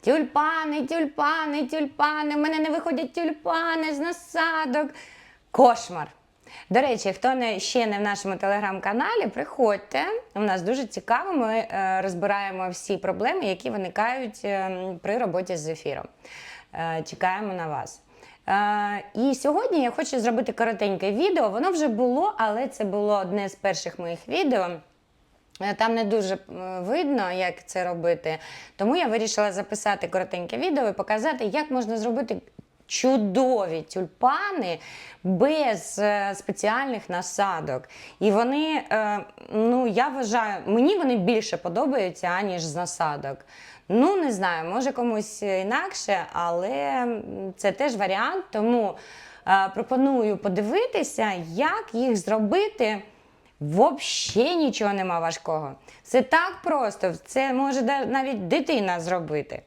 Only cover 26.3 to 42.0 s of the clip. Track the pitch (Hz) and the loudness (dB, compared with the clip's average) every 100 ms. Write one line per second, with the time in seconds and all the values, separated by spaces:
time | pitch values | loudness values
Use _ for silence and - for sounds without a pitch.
26.3 | 190 - 180 185 185 180 285 302 277 185 | -4 -6 -12 -8 -6 -2 0 2 0 0
27.3 | 180 180 175 - 190 180 175 170 165 160 | 0 -2 -4 -8 -4 -2 0 2 2 0
28.3 | 156 - - - _ 202 294 233 220 220 | -6 -8 -18 -20 _ 2 2 2 0 0
29.3 | 214 208 185 196 208 214 196 175 185 180 | 2 0 0 -4 -2 0 0 0 -2 -2
30.3 | 180 175 226 339 294 226 190 190 214 254 | -6 -6 -4 0 2 0 -2 -2 0 0
31.3 | 262 214 240 302 254 220 226 214 226 233 | -2 -2 -2 -2 -2 -2 -2 -2 -2 -2
32.3 | 196 - - - _ _ - 254 269 208 | -6 -10 -20 -20 _ _ 0 4 4 4
33.3 | 190 254 247 190 160 156 - 180 _ 247 | 2 4 2 0 -4 -6 -6 -6 _ 2
34.3 | 302 403 381 190 170 - - - - 180 | 2 -2 -2 -4 -6 -8 -18 -18 -8 -2
35.3 | 185 269 311 277 202 - - 208 208 202 | 4 4 4 2 0 -4 -2 0 2 -2
36.3 | 190 - 202 208 226 277 226 - 180 185 | -6 -8 -2 0 0 -2 -4 -4 -6 -6
37.3 | - 196 170 151 131 - - - - 208 | 0 0 0 -4 -6 -8 -20 -20 0 2
38.3 | 202 233 277 311 302 - 220 214 208 - | 4 4 2 2 0 0 0 0 -2 -6
39.3 | - 50 214 226 247 247 196 277 269 240 | -16 -6 0 4 4 2 2 0 0 0
40.3 | 233 220 196 151 220 277 403 294 240 180 | 0 0 -4 2 4 6 4 2 2 4
41.3 | 233 214 170 180 175 285 262 | 2 0 -4 -4 0 0 0